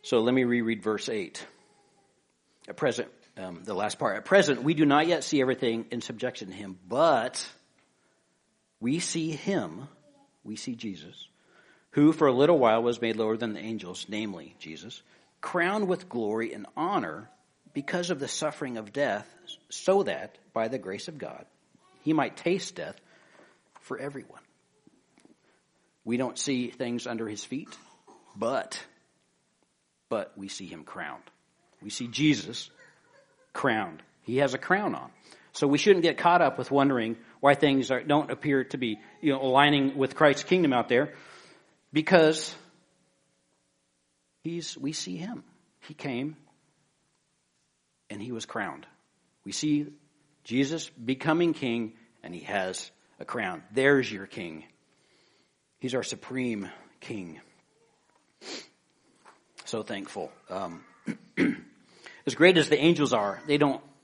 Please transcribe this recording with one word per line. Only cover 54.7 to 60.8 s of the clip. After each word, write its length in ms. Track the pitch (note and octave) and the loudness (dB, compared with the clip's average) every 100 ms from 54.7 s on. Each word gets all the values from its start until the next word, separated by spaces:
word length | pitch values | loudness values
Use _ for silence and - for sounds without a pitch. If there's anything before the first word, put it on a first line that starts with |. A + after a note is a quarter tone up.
| _ _ _ _ _ _ _ _ _ _ _ | _ _ _ _ _ _ _ _ _ _ _
He's 180 | B2+ B2+ | -4 -4
our 80 | |
supreme 640 | - A#2+ - B2+ B2+ G#2+ F#2 - - _ | -4 -10 -10 -6 -4 -6 -8 -14 -20 _
king. 400 | - A2 F2 D#2 - _ _ _ _ _ _ _ _ _ - - - _ _ _ _ _ - _ _ - | -12 -10 -10 -14 -20 _ _ _ _ _ _ _ _ _ -14 -14 -16 _ _ _ _ _ -20 _ _ -20
So 180 | - A2+ | -10 -8
thankful. 480 | G#2 G2+ G2 G2+ D#2 - _ | -6 -10 -10 -10 -12 -14 _
Um, 360 | F#2 F#2 E2+ | -8 -8 -10